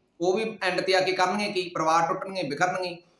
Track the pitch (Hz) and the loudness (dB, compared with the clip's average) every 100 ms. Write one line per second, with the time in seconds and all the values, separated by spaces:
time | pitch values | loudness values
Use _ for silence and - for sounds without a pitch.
0 | _ - 175 190 220 - 190 180 - 190 | _ -2 0 2 -2 -2 -2 0 2 2
1 | 185 185 180 202 208 185 175 165 160 165 | 2 2 0 0 -2 -2 -4 -2 2 4
2 | 170 185 185 190 165 143 180 185 180 175 | 2 0 -4 -6 -4 0 0 0 -6 -10
3 | - _ | -16 _